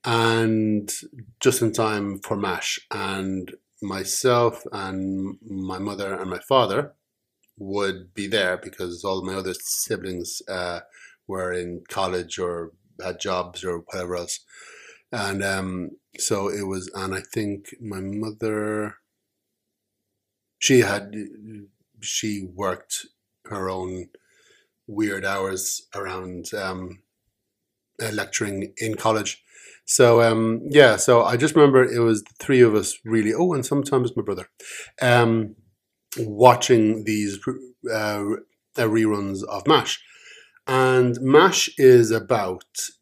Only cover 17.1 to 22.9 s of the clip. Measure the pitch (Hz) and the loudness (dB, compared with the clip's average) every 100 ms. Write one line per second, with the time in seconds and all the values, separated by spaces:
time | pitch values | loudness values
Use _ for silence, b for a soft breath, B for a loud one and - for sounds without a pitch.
17.1 | 95 - 113 104 101 - - 110 95 95 | -8 -6 -6 -4 -8 -12 -16 -12 -10 -8
18.1 | 104 110 107 110 107 107 107 107 - _ | -6 -8 -6 -6 -4 -4 -4 -6 -12 _
19.1 | _ _ _ _ _ _ _ _ _ _ | _ _ _ _ _ _ _ _ _ _
20.1 | _ _ _ _ _ - 131 104 101 101 | _ _ _ _ _ 4 4 4 -2 -6
21.1 | 107 101 110 110 107 101 _ _ 113 - | -14 -14 -16 -20 -20 -20 _ _ _ -8
22.1 | - 110 101 92 90 98 90 - | -6 -4 -6 -10 -6 -4 -4 -10